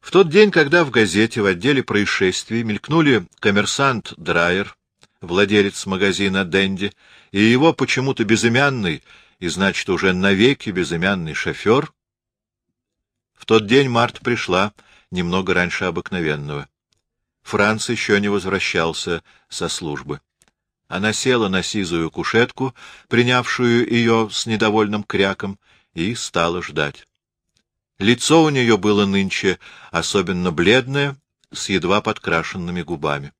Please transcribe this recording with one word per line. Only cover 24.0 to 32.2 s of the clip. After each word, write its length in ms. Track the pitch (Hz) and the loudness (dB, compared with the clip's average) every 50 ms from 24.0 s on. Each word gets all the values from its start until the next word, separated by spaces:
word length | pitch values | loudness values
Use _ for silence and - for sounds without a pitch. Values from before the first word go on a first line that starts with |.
| 117 117 117 113 110 107 | 2 4 2 2 2 -2
с 160 | - - - | -4 -8 -4
недовольным 580 | 120 113 104 113 107 104 110 107 101 104 104 104 | -4 -2 0 0 2 2 2 0 0 -2 -6 -6
кряком, 540 | _ - 98 98 98 98 _ - 98 98 _ _ _ _ _ _ _ _ | _ 0 0 0 0 0 _ -8 -10 -10 _ _ _ _ _ _ _ _
и 180 | 82 82 104 120 | -6 -6 -4 -4
стала 480 | 117 - - - 87 85 85 85 90 | -6 -10 -6 -2 -2 -2 0 -2 -4
ждать. 460 | 82 - 73 78 73 73 - - - _ _ _ _ _ _ _ _ _ _ _ _ _ _ _ _ _ _ _ | -8 -6 -6 -4 -4 -4 -6 -12 -20 _ _ _ _ _ _ _ _ _ _ _ _ _ _ _ _ _ _ _
Лицо 440 | 98 107 123 120 - - 151 165 160 | 0 0 0 2 2 2 4 4 4
у 60 | 156 | 4
неё 280 | 143 131 123 117 110 | 2 0 2 2 2
было 280 | 98 90 104 104 101 104 | 2 4 2 2 2 2
нынче 520 | 98 98 98 98 92 - - - 95 90 - - - - - - - | 2 2 0 0 -2 -4 -2 0 -2 -2 -2 -8 -20 -20 -20 -20 -6
особенно 600 | - 85 82 - - 101 92 87 95 90 90 92 | -6 -6 -4 -2 -2 -2 -2 -2 -4 -2 -2 -4
бледное, 640 | 80 80 85 95 117 131 127 127 139 143 143 143 139 _ _ _ _ _ _ _ - | -2 0 2 4 4 2 2 0 -2 -2 -2 -2 -6 _ _ _ _ _ _ _ -14
с 160 | - - - | -12 -6 -4
едва 320 | 98 92 - 85 98 104 | -4 -2 0 0 0 0
подкрашенными 800 | - 110 104 - | 0 -2 -6 -4